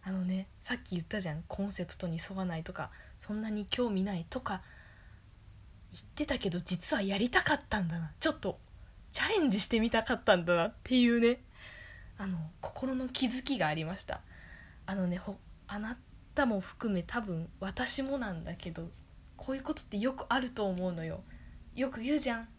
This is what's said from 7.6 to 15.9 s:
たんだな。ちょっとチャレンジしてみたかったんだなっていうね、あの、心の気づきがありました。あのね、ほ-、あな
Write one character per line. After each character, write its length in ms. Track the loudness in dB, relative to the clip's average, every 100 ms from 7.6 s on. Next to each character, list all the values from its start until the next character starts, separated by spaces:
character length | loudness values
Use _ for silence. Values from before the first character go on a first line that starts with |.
| 2
た 120 | 0
ん 80 | 0
だ 100 | 0
な。 140 | -4 0
ち 100 | 0
ょ 20 |
っ 80 | 2
と 200 | -2 -4 -12 -20 -18 -20 -8
チ 120 | -2
ャ 60 | 2
レ 80 | 6
ン 100 | 6
ジ 100 | 4
し 80 | 4
て 120 | 4
み 100 | 4
た 140 | 4
か 100 | 2
っ 100 | 0
た 140 | 6 6
ん 80 | 8
だ 100 | 4
な 120 | 4
っ 60 | 0
て 160 | 2 6
い 80 | 8
う 100 | 8
ね、 220 | 6 4 -4 -20 -18 -16 -16 -16 -18 -8
あ 80 | -4
の、 100 | -4 -4 -8
心 340 | -10 -4 -2 0
の 140 | 0
気 180 | 2 2
づ 140 | 2
き 160 | 0 2
が 100 | 2
あ 60 |
り 120 | 2 -2
ま 120 | -6
し 60 |
た。 180 | -6 -8 -8 -18 -18 -18 -18 -16 -6
あ 100 | 0
の 120 | 0
ね、 100 | 0
ほ-、 200 | -4 -10 -12 -20 -10
あ 120 | -6
な 180 | -6